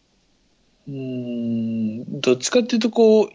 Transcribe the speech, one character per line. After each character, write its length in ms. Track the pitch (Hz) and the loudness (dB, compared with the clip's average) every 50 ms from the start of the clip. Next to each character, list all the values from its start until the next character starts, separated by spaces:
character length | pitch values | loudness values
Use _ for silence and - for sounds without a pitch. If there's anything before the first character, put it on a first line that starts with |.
| _ _ _ _ _ _ _ _ _ _ _ _ _ _ _ _ _ | _ _ _ _ _ _ _ _ _ _ _ _ _ _ _ _ _
う 40 | - | -14
ん、 1300 | 139 135 131 131 127 123 123 120 120 120 117 117 117 117 113 113 113 113 110 107 107 113 123 - - 143 | -12 -10 -8 -8 -8 -8 -6 -6 -6 -6 -4 -4 -2 -2 -2 -2 -2 -2 -2 -4 -4 -6 -10 -10 -10 -4
ど 140 | 135 127 127 | 0 0 0
っ 20 | 127 | 0
ち 120 | - - | 0 0
か 100 | - 247 | 0 0
っ 20 | 233 | 0
て 100 | 240 - | 2 0
い 40 | 226 | 0
う 20 | |
と、 100 | 220 240 | 0 0
こ 340 | 220 - 226 220 220 220 208 | 2 4 6 6 6 6 4
う、 60 | - - | 2 -2